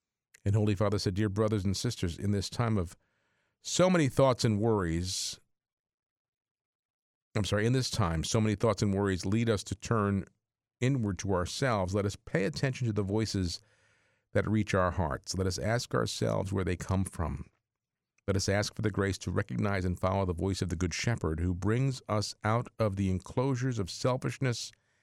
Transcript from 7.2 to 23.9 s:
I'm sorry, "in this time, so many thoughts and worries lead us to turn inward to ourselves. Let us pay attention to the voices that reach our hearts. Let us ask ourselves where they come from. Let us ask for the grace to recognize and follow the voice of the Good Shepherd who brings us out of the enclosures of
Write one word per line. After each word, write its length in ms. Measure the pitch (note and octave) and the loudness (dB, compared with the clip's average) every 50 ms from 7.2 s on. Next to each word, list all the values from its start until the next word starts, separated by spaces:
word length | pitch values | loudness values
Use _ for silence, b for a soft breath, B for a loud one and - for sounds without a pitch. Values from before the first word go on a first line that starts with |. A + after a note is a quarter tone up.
| _ _ - | _ _ -4
I'm 100 | A2 G2+ | -4 -2
sorry, 220 | - G#2 G#2 G#2+ | 0 0 2 2
"in 80 | A#2 B2+ | 2 2
this 160 | C3 B2 - | 2 0 -2
time, 340 | - - G#2 E2 E2 D#2+ D2+ | 0 0 0 0 0 0 -2
so 160 | - - A#2 | 0 0 2
many 140 | G#2+ G#2+ G#2 | 2 2 2
thoughts 260 | - - A#2 G2+ - | 2 2 2 2 2
and 140 | A2 G#2 F#2+ | 2 2 2
worries 320 | G2 G2+ G2 F#2+ F2 - | 2 2 2 0 0 0
lead 240 | G2 G#2 A2+ A#2 A#2 | 0 0 2 2 2
us 120 | G#2+ G2 - | 0 0 -2
to 100 | - - | -6 -8
turn 500 | - - - A#2+ A2 G2+ G2+ G2+ G2 - - - _ _ _ _ _ _ _ _ - | -6 -4 -2 0 2 2 2 0 0 -2 -6 -12 _ _ _ _ _ _ _ _ -2
inward 380 | A#2+ B2+ C#3 C3 A2 G2+ F#2 - | 0 0 0 0 0 -2 -2 -2
to 160 | - G2 G2 | -2 0 0
ourselves. 600 | F2+ F2+ - - - C#3 C3 A2+ G2+ F#2 F2+ G2 | 0 0 -2 -4 -2 -2 0 0 0 0 0 0
Let 120 | G#2 G2 | 0 0
us 100 | G2+ - | -2 -4
pay 280 | - _ - - E3 F#3+ | -6 _ -4 -2 -2 0
attention 420 | F#3+ C#3+ - - C3 B2+ - B2 | -2 -2 -2 -2 -2 -2 -2 -2
to 80 | A#2 G#2 | -2 0
the 80 | G#2 | 0
voices 580 | G2+ F#2+ G2+ A2 A2 - - G2 F#2 E2+ - b b b b b b b b b b b b b b b | 0 0 0 0 0 0 0 0 0 0 -2 b b b b b b b b b b b b b b b
that 160 | - G#2 F#2+ - | 0 0 0 2
reach 240 | G#2+ A2 G2+ - | 2 0 2 2
our 200 | - F#2+ F2+ F2+ | 2 2 2 2
hearts. 440 | E2 - F2 D2+ C2 B1+ - - - | 2 0 0 0 -2 -4 -6 -6 -4
Let 100 | F2+ F#2+ | -2 -2
us 120 | F#2+ F2 - | -2 -2 -2
ask 360 | - G#2 A#2 A#2+ - - - | -2 -2 -2 -2 -2 -2 -2
ourselves 560 | B2 A2+ G#2+ - - A#2 A2 G#2+ G#2 G2 F#2+ | 0 0 -2 -2 -2 0 0 0 0 -2 -2
where 140 | G2 G2 F#2 | -2 -2 -2
they 120 | F#2 F2+ | -2 -2
come 280 | - - - F#2+ F#2+ F#2 | -4 -2 -2 0 0 0
from. 460 | - - - E2 - C#2 - - - _ _ _ _ _ _ _ _ _ _ _ _ _ _ _ | -2 -4 -4 -4 -4 -4 -6 -10 -14 _ _ _ _ _ _ _ _ _ _ _ _ _ _ _
Let 100 | - G2 | 0 0
us 120 | G2+ - - | 0 2 2
ask 260 | G2 G#2 G#2 - - | 2 2 0 -2 -2
for 80 | - | -2
the 80 | - G#2+ | -2 -2
grace 280 | G2 - G2 G2 F#2+ - | 0 0 0 0 0 -2
to 120 | - - | -4 -4
recognize 540 | F2+ G2 G2 - B2 A#2 G#2 G2+ G2+ F#2+ F2+ | -2 -2 -2 -2 -2 -2 0 0 0 0 0
and 140 | F#2 F2 - | -2 -2 0
follow 260 | - F#2 F#2+ G2 G2 | 0 0 2 2 0
the 80 | F2+ | 0
voice 300 | E2+ F2 F2+ G2 F#2+ - | -2 0 -2 -2 -2 -2
of 60 | - E2+ | -2 -4
the 80 | F2 | -2
Good 180 | E2+ F#2 E2+ - | -2 -2 -2 -2
Shepherd 460 | - - A#2+ A#2 - - D#2+ D#2+ D#2+ | -2 -2 -2 -2 0 -2 -2 -2 0
who 140 | F2 F2+ F2+ | 0 -2 -2
brings 460 | F2 F#2+ G2+ A2+ B2 C3+ C#3 C3 - - - | 0 0 0 2 2 0 -2 -2 -4 -6 -4
us 260 | G#2 G#2+ G2+ - - - | -2 -2 -2 -4 -6 -4
out 260 | - G#2+ A2 A#2+ A#2 - - - | -2 0 0 0 -2 -4 -4 -2
of 180 | A2+ G#2 F#2+ | 0 0 0
the 140 | G2 G2 F#2+ | 0 0 2
enclosures 680 | F#2 F2+ - - - B2+ B2+ C#3 C3 A#2+ B2+ C3+ B2 A2+ | 0 0 -4 -4 -4 -2 0 0 0 0 -2 -2 -2 -2
of 120 | F#2+ E2+ | -4 -6